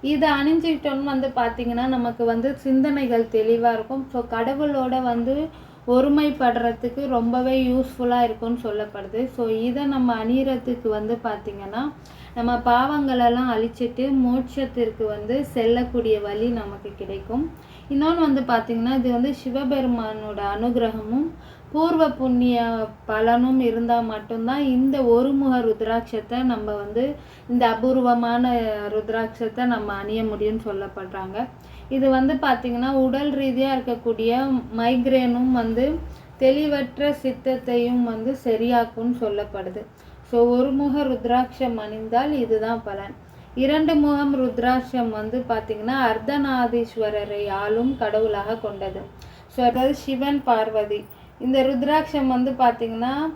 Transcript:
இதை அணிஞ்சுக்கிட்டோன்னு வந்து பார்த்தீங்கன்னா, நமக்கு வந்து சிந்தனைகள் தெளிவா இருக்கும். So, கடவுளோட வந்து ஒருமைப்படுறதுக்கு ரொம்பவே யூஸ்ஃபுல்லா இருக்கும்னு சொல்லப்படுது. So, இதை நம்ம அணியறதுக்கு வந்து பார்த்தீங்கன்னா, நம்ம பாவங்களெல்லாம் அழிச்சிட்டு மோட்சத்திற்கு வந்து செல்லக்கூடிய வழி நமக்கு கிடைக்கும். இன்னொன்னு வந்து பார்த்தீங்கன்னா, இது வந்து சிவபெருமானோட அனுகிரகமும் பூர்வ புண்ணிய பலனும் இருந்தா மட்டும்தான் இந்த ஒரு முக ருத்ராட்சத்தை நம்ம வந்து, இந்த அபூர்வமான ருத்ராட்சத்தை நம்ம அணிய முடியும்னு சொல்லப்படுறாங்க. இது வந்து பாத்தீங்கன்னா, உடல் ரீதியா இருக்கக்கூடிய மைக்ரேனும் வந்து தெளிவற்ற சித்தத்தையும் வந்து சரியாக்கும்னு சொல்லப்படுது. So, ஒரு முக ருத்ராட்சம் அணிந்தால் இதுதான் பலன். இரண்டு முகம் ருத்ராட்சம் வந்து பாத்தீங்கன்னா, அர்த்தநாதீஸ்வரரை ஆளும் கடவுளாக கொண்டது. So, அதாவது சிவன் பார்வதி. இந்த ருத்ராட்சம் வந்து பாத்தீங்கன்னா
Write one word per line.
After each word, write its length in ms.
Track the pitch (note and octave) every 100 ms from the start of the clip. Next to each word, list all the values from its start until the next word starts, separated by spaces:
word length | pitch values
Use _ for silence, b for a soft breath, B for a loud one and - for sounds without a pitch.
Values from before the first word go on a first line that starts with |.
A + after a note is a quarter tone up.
இதை 280 | C4+ D4 D#4
அணிஞ்சுக்கிட்டோன்னு 720 | C#4 C#4+ E4 E4 D4+ D4 C4+
வந்து 280 | C#4+ C4 C4+ B3+
பார்த்தீங்கன்னா, 500 | A#3 A#3 A#3+ A#3 C4
நமக்கு 380 | C4 A#3+ A#3 A#3
வந்து 300 | A#3 B3+ C4+
சிந்தனைகள் 760 | C4+ C4 C4+ C#4 C4 A#3 A3+
தெளிவா 420 | A3+ A3 A#3 A#3
இருக்கும். 320 | A3+ A3 C4+ C4
So, 140 | B3 A#3
கடவுளோட 720 | A3+ A#3 C#4 D4+ C#4 B3+ B3+
வந்து 320 | B3+ A#3 A#3 C#4+ D#4+ B B B -
ஒருமைப்படுறதுக்கு 1160 | B3 C#4+ D4 D4 C4 B3 A#3+ A#3 A3+ B3 A#3+ C#4
ரொம்பவே 480 | B3 A#3 B3+ B3+ C4
யூஸ்ஃபுல்லா 560 | B3+ B3+ C4 - B3 B3
இருக்கும்னு 360 | A#3+ A3 A#3 A#3+
சொல்லப்படுது. 680 | A3+ G#3 G#3+ G3+ F#3+ A3 B3+
So, 200 | - A#3 A3
இதை 240 | A#3 B3+ C#4
நம்ம 300 | C4+ B3 A3+
அணியறதுக்கு 760 | A3 B3+ C4+ B3+ B3 A#3+ A3+
வந்து 300 | G#3+ G#3+ A#3
பார்த்தீங்கன்னா, 580 | A#3 G#3 G3+ G3+ G3 G#3+ D4 - B B B -
நம்ம 180 | A#3 A#3+
பாவங்களெல்லாம் 880 | A#3+ A#3+ C#4 D4 C#4 B3+ A#3+ A#3+ B3+
அழிச்சிட்டு 560 | A3 A3+ - A#3+ A#3+ C4 C4+
மோட்சத்திற்கு 880 | B3 B3+ B3+ - C4 - A3+ A3 G#3+
வந்து 380 | G#3 G#3+ C4 C#4+
செல்லக்கூடிய 760 | B3 A3+ A#3+ B3 A#3+ A3+ G#3+
வழி 280 | G3+ G#3 A#3
நமக்கு 400 | A#3 G3+ G3 G#3 G#3
கிடைக்கும். 480 | F#3+ G3 - A#3+ D#4+ - B B B
இன்னொன்னு 300 | C#4 D#4 E4+
வந்து 220 | D#4+ C4+
பார்த்தீங்கன்னா, 540 | B3+ A#3 A#3 A3+ A#3 C4+
இது 160 | B3
வந்து 200 | A#3+ C4
சிவபெருமானோட 1080 | C4 B3+ B3+ C4+ C#4 B3+ A#3+ A3 G#3+ G#3+ G3+ G3+
அனுகிரகமும் 760 | G3+ A#3+ B3 A3+ A3 G#3+ B3 E4 - B B B D4+
பூர்வ 340 | E4 E4 D#4
புண்ணிய 800 | - C4 B3 B3 A#3+ A#3 A3+ A3 - -
பலனும் 540 | G#3+ A3+ A#3+ B3+ C4
இருந்தா 400 | A#3+ A3+ A#3 A#3
மட்டும்தான் 600 | A3+ G#3+ G#3+ A3+ A3+ C#4
இந்த 420 | C#4 B3 C4+ C#4
ஒரு 280 | B3 A#3 C4
முக 260 | C4+ C4+ B3+
ருத்ராட்சத்தை 840 | A3+ A3 A3 A3+ - A3 G#3+ A#3+
நம்ம 320 | B3+ A3+ G#3 G#3
வந்து, 400 | G3+ G#3+ C4+ C#4+ B B B
இந்த 200 | A#3+ A#3+
அபூர்வமான 880 | A3 B3+ C4 B3 A#3+ A#3 A#3+ B3+ A#3+ A3+ G#3+ G#3
ருத்ராட்சத்தை 760 | G#3+ G#3+ A3+ A3 - A3+ A3 B3
நம்ம 280 | A3+ G#3
அணிய 300 | G3 G3+ A3
முடியும்னு 360 | A3 G3+ G#3 A3 A3
சொல்லப்படுறாங்க. 840 | G3 G3 G3+ F#3+ G3 F#3+ G3+ B3 - B B B
இது 200 | C4+ C4+
வந்து 240 | C4 C4+
பாத்தீங்கன்னா, 580 | C4+ D4 A#3+ B3 A#3+ B3+
உடல் 460 | C4+ C4 C4+ D4 C#4
ரீதியா 320 | C4+ B3 C4+ C4
இருக்கக்கூடிய 840 | B3 A#3+ A#3+ A3 A3+ A#3+ C4+ B3+ A#3+ A3+
மைக்ரேனும் 760 | A#3 B3+ B3 C4 B3 A#3+ B3+
வந்து 480 | B3 A3+ A3+ C4+ E4 - B B -
தெளிவற்ற 760 | C4 C#4 D4+ C#4+ B3+ - D4
சித்தத்தையும் 880 | C#4+ C4 B3+ C4 B3+ B3 A#3+ A#3+ B3
வந்து 340 | A#3 A3 A3+ C4+
சரியாக்கும்னு 680 | B3 A3 A#3+ A#3+ A#3 - A#3 A#3+
சொல்லப்படுது. 640 | A3 G3+ G3+ G3 F#3 G3 A3 - B B -
So, 180 | A#3+ A#3+
ஒரு 240 | B3 C4+
முக 320 | C4+ C#4+ C#4
ருத்ராட்சம் 720 | C#4 A#3+ A#3 B3 B3+ - B3+ A3+
அணிந்தால் 560 | G#3 A3 A3 A#3 D4
இதுதான் 520 | D4 A3+ A3 A3 A#3
பலன். 300 | G#3+ G3 G3+ - B B B -
இரண்டு 400 | C4+ D#4 D#4 D#4
முகம் 400 | D4 C#4+ C#4+ C4+
ருத்ராட்சம் 760 | B3+ - A#3+ B3+ B3+ B3+ A#3
வந்து 360 | G#3+ G#3+ B3 B3+
பாத்தீங்கன்னா, 440 | A3 A3 G#3 A3 C4+ B3
அர்த்தநாதீஸ்வரரை 1400 | A3 A3 C#4+ C#4 B3+ A#3+ A#3 A3+ A3+ G#3+ G#3 G3+ G#3 G#3
ஆளும் 480 | G3 G#3 A3 B3+ C4
கடவுளாக 600 | G#3+ G#3+ A3 G#3 G3+ A3
கொண்டது. 440 | G#3+ G3+ F#3+ F#3+ D#3 - B B B
So, 180 | - B3
அதாவது 300 | A#3+ C4 C#4
சிவன் 480 | - C4 C#4 C#4+
பார்வதி. 600 | C4 A3+ A3 G#3+ G#3 G#3 - B B B
இந்த 240 | B3+ C4
ருத்ராட்சம் 640 | C4 C4 C#4+ D4+ D#4 D4+ C4
வந்து 240 | B3 B3+
பாத்தீங்கன்னா 600 | B3+ B3 A#3 A3+ A3+ B3 C#4 D#4+